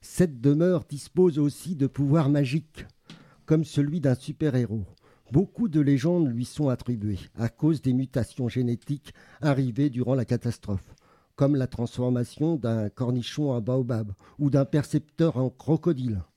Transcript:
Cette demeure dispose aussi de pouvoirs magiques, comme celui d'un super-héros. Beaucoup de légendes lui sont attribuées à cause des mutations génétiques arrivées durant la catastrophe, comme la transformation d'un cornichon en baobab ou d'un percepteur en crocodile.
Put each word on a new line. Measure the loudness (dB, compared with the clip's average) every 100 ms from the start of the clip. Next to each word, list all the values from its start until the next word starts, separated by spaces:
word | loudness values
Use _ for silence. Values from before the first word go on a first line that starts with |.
Cette | -16 0 0 2
demeure | 2 4 2 2 -2
dispose | -14 -6 4 4 4
aussi | -2 -2 -8 -2
de | -2
pouvoirs | 0 2 4 4
magiques, | 2 2 -2 -6 -20 -20 _ _ -20 -20 _ 0
comme | 0
celui | 2 0 0 0
d'un | 0 0
super-héros. | -2 -4 0 0 0 -4 -6 -14 _ _ _
Beaucoup | 0 0 -2 0
de | 2
légendes | 4 2 2 2 0
lui | 0 -6
sont | -2 -2
attribuées | -2 -4 -4 -2 -4 -8 -4
à | -4
cause | 0 0 0
des | 0
mutations | 0 0 -2 -4 -4 -4
génétiques | -2 -2 -2 -6 -8 -8 -20 -20 -4
arrivées | 0 0 0 0 -2
durant | 0 -2
la | 0 0
catastrophe, | -2 -2 -8 -6 -6 -6 -20 _ _ _ 0
comme | 2 2
la | -2
transformation | -4 -6 -2 0 0 -2 -2 -2 -2
d'un | -2 -2 -4
cornichon | -4 -2 -2 -4 -4 -2
en | -2
baobab | -2 -2 0 -4 -4 -10 -16 -2
ou | 2
d'un | 2 2
percepteur | 0 0 -4 -4 0 0 2
en | -2
crocodile. | -4 -2 0 0 -2 -2 -4 -6